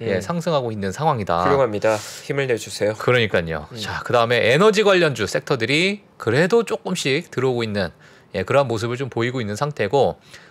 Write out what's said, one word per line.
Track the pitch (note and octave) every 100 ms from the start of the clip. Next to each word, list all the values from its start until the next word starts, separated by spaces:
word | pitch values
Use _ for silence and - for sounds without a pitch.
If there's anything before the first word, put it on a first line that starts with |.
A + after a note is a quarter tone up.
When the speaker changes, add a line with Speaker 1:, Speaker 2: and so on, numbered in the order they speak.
Speaker 1:
예, | A2+ F#2
Speaker 2:
음. |
Speaker 1:
상승하고 | G2 E3+ E3 D3 B2
있는 | G#2+ G2
상황이다. | F#2+ D#3 B2+ F#2 E2+
Speaker 2:
훌륭합니다. | F#2 C#3 B2 G#2 G#2+ G#2+
힘을 | - - - C#3 C3
내주세요. | A2+ - - G#2
Speaker 1:
그러니까요. | G#2+ - B2 G#2+ G2 E2 D#2+ D2+
Speaker 2:
음. | A#2
Speaker 1:
자, | G2 G2
그다음에 | - A#2 A#2 A#2+ G#2+
에너지 | C#3+ G#3+ G3+
관련주 | G3+ F#3 D#3+ A2+ F#2+
섹터들이 | D3 - C#3 A2+ D3 F#3 G3+ _ -
그래도 | - B2 F3 A#3
조금씩 | - G#3+ G3 F3+ C#3+ C3+ -
들어오고 | - C3 A#2+
있는, | A2+ G#2 F2 - - - _
예, | G2
그러한 | F#2 C3 C3+
모습을 | A2+ A2+ B2
좀 | C3
보이고 | A#2 A#2+ B2+
있는 | G#2 G#2
상태고, | D3 D3 G2+ C#3+ G2 - - - -